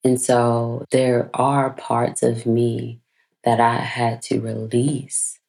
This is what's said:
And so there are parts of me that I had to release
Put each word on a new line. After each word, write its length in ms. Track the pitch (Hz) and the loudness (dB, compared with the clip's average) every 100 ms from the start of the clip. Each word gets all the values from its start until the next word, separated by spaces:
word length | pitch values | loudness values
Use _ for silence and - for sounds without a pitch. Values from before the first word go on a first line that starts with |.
And 160 | 131 123 | 2 0
so 680 | - 123 120 117 117 120 - | 2 2 4 2 -2 -6 -2
there 380 | 131 131 123 120 | 0 2 2 0
are 360 | - 131 143 135 | 0 2 2 0
parts 520 | 131 - 117 120 - | -4 -4 0 0 0
of 240 | 120 117 117 | 0 0 0
me 540 | 113 117 117 117 117 _ _ _ _ | 2 2 -2 -6 -12 _ _ _ _
that 160 | - 117 | 0 4
I 160 | 117 117 | 4 2
had 460 | 117 120 117 117 | -4 -2 -2 -2
to 180 | - 117 | -4 -4
release 1000 | 113 110 110 120 135 139 - - - - | -2 -6 -2 0 0 -2 -6 -6 -6 -10